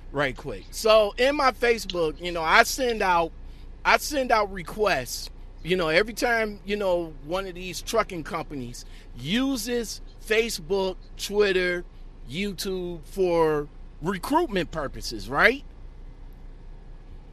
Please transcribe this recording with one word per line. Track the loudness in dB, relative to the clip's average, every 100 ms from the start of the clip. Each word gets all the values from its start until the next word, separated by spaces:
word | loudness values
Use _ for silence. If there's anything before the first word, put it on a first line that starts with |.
| -6
right | -2 -2 -2
quick. | -10 -10 -10
So | 0 6 8 6 4
in | 2 4
my | 2
Facebook, | 4 2 2 0 -2 0 -2
you | -4
know, | -2
I | 4 6
send | 6 2 0 2
out, | 4 4 2 -4 -16 -16 -18 -2
I | 4 4
send | 4 0 4
out | 4 2
requests, | -4 -8 0 2 2 -2 -8 -10 -14 -16 -8
you | 0 2
know, | 4
every | 4 4
time, | 2 2 2 0 -4
you | -4 -2
know, | 2 0 -2 -8
one | -6 -4 -4
of |
these | -8 -10 -8
trucking | -2 0 0 -2
companies | -6 -6 -6 -8 -10 -12 -14 -16 -16 -10
uses | -2 0 0 -2 -2 -4 -4 -8 -14 -8
Facebook, | 0 2 2 -2 -2 0 0 -4 -12 -10
Twitter, | 0 4 4 4 2 0 -6 -14 -16 -16 -8
YouTube | -4 -4 -4 -4 -4 -6 -8
for | -6 0 4 6 4 2 -2 -10 -16 -8
recruitment | -4 -4 2 2 4 0 -2
purposes, | -4 -6 -6 -8 -8 -4
right? | 4 4 4 -4 -16 -16 -16 -16 -16 -16 -16 -16 -16 -16 -16 -16 -18 -16 -18 -18